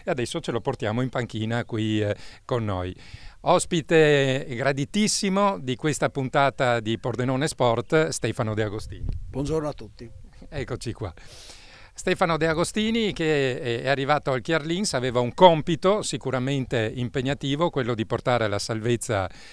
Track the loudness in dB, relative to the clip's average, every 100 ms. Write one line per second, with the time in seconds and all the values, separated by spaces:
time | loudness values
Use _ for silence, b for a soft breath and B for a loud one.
0 | -4 -2 -2 -4 -4 -2 -2 -2 -2 0
1 | 0 -2 -4 -4 -2 -2 -2 -2 0 2
2 | 0 -2 B B -4 -2 0 -2 -4 -8
3 | B B B B 2 4 4 -2 4 6
4 | 8 6 4 0 -2 -2 0 0 0 2
5 | 2 2 0 2 2 0 -4 -2 -2 0
6 | 0 0 0 4 2 4 2 2 0 -2
7 | -2 -2 0 0 -2 2 2 2 2 2
8 | 2 0 -4 -2 -2 0 -2 -4 -8 -6
9 | -4 -4 -6 -6 -2 -2 -4 -8 -14 -16
10 | -18 -16 -18 -18 -12 -8 -6 -6 -6 -6
11 | -8 -10 B B B B B B B -6
12 | -2 2 2 2 2 2 0 0 0 0
13 | 0 0 2 2 2 0 -2 -2 0 0
14 | 2 0 2 -2 0 -2 0 -2 -2 -2
15 | 0 2 0 6 6 6 2 0 2 2
16 | -2 -6 -2 -2 0 -2 0 0 0 -2
17 | -4 -2 -2 -2 -2 0 0 0 0 -2
18 | -2 -2 0 2 2 0 -2 -2 0 0
19 | 0 -2 -2 B B